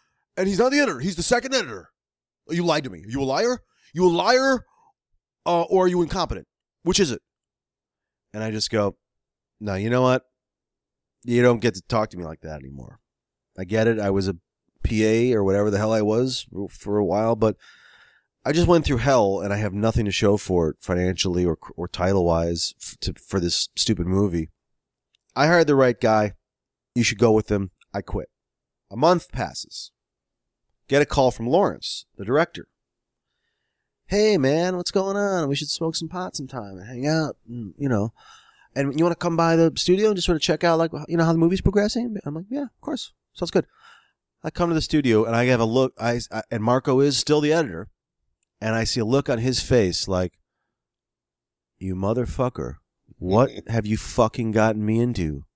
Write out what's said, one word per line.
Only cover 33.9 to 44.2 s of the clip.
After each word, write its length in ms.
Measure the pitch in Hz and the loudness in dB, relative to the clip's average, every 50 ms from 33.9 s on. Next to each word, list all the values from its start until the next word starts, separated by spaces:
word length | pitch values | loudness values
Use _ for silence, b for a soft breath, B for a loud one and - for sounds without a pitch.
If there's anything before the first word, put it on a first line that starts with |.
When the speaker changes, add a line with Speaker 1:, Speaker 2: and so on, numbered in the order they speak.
| _ _ _ | _ _ _
Speaker 1:
"Hey, 300 | - 185 208 214 214 208 170 | -4 0 2 2 2 2 2
man, 380 | 131 131 147 160 175 185 185 | 2 2 2 2 0 -2 -2
what's 140 | 180 180 - | -4 -6 -4
going 260 | - 196 190 196 196 | -2 -2 -2 -2 -2
on? 320 | 202 202 202 190 180 160 135 | -2 -2 -2 -2 -2 -2 -2
We 60 | 143 | -4
should 140 | 143 - - | -4 -4 -6
smoke 240 | - - 165 165 160 | -6 -6 -4 -6 -4
some 140 | - 170 160 | -6 -8 -10
pot 260 | 180 180 180 180 - | -8 -10 -10 -10 -10
sometime 420 | - 139 131 139 127 104 101 98 92 | -10 -12 -10 -12 -12 -12 -12 -14 -16
and 80 | 92 110 | -16 -14
hang 180 | 127 120 131 | -10 -6 -2
out, 300 | 147 156 160 156 139 - - _ 113 | -2 0 0 -2 -4 -6 -12 _ -14
and, 260 | 120 120 113 95 - - | -12 -12 -12 -12 -10 -6
you 100 | 143 139 | -2 0
know, 240 | 123 101 101 113 b b b b b b b b b b b b _ | 0 0 0 -2 b b b b b b b b b b b b _
and 240 | 135 139 139 131 151 | -4 -4 -2 0 0
you 60 | 165 | 0
wanna 100 | 175 170 | 0 0
come 220 | - 170 175 170 | -2 -2 -2 0
by 180 | 160 165 165 165 | 2 2 4 4
the 160 | 165 165 160 139 | 4 4 4 2
studio 320 | - - - 180 190 214 214 | 0 0 2 2 4 4 2
and 80 | 208 | 2
just 100 | 180 - | 0 0
sort 100 | - 175 | 0 0
of 60 | 151 - | 0 0
check 220 | - 170 156 - | 0 0 2 2
out, 140 | 170 165 160 | 2 2 2
like, 100 | 165 165 165 143 156 | 2 -2 -4 -8 -8
you 100 | - 160 | -4 0
know, 80 | 170 165 | 2 2
how 80 | 165 165 | 2 4
the 60 | 165 | 4
movie's 220 | 165 170 185 196 | 4 2 2 0
progressing?" 560 | - - 190 208 208 214 - 233 240 240 214 202 - | -2 -2 0 0 0 0 -2 -4 -6 -6 -8 -8 -10
I'm 100 | 143 147 | -10 -10
like, 120 | 160 190 208 | -10 -10 -10
"Yeah, 140 | 247 285 285 | -8 -8 -8
of 160 | 226 - _ | -10 -12 _
course. 320 | - - 311 240 - - _ _ _ _ _ | -12 -10 -10 -10 -10 -14 _ _ _ _ _
Sounds 180 | - 180 165 - | -10 -8 -2 0
good." 140 | 190 - b b b b b b b b b b _ | 0 0 b b b b b b b b b b _